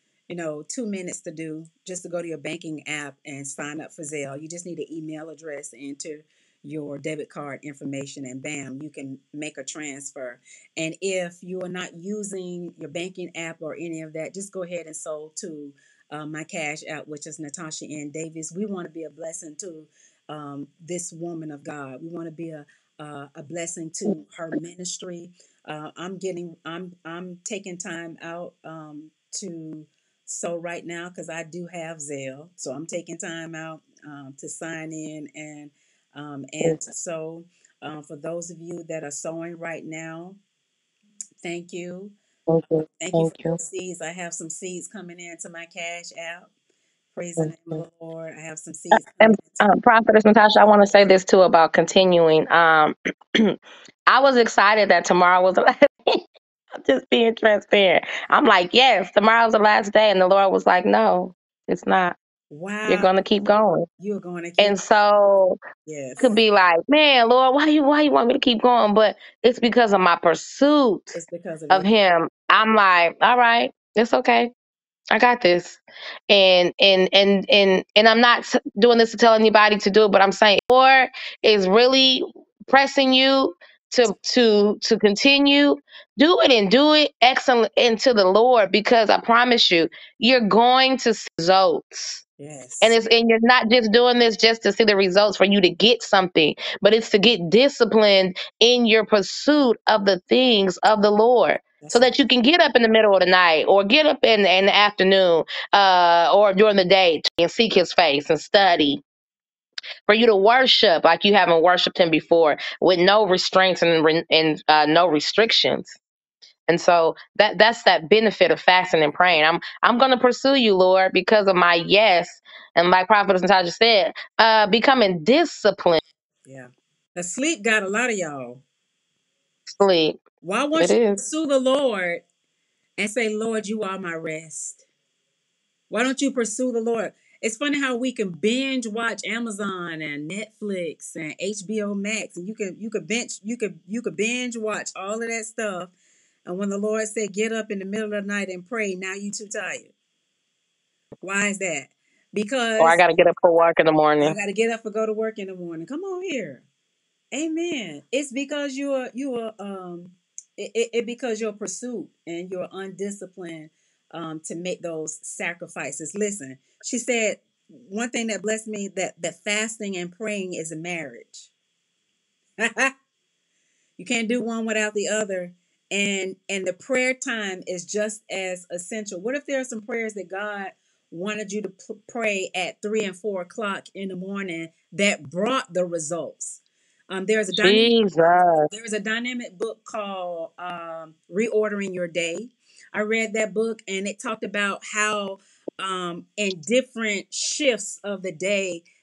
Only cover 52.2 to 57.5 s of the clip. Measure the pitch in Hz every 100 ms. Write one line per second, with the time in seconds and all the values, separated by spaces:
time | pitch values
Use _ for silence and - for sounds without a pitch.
52.2 | 160 156 - 165 165 156 156 - - -
53.2 | _ - 214 - - - - _ - 226
54.2 | 277 254 220 - 202 220 196 175 - 180
55.2 | 180 185 185 185 208 247 285 - - -
56.2 | - _ _ _ _ - - 262 - 247
57.2 | 226 226 220